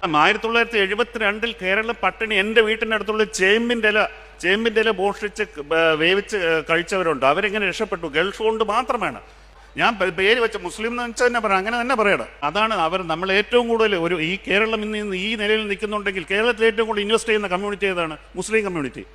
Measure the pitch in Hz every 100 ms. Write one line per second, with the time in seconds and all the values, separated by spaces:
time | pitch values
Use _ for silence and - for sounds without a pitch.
0 | 185 151 165 214 220 233 233 233 196 208
1 | 240 240 214 214 233 - 185 196 220 226
2 | 185 185 220 208 202 226 220 220 220 220
3 | 208 214 214 - 185 214 233 240 214 208
4 | 196 - - - 170 202 226 220 220 202
5 | 196 196 208 - 208 - 143 160 165 156
6 | 165 190 202 214 170 165 151 165 170 196
7 | 170 143 131 151 202 208 196 170 214 185
8 | 165 151 185 196 220 220 190 214 254 247
9 | 180 113 - - - - - - 180 226
10 | 185 175 190 240 226 214 180 165 220 240
11 | 240 226 247 240 214 190 196 240 233 262
12 | 202 165 110 - 147 170 220 214 160 185
13 | 175 160 190 190 208 240 233 226 220 196
14 | 165 175 156 190 - 190 220 220 208 214
15 | 208 185 196 220 208 214 214 196 214 214
16 | 202 190 160 196 233 214 226 220 220 214
17 | 202 220 226 214 202 180 202 202 196 180
18 | 165 151 - 175 185 220 202 175 135 123
19 | 92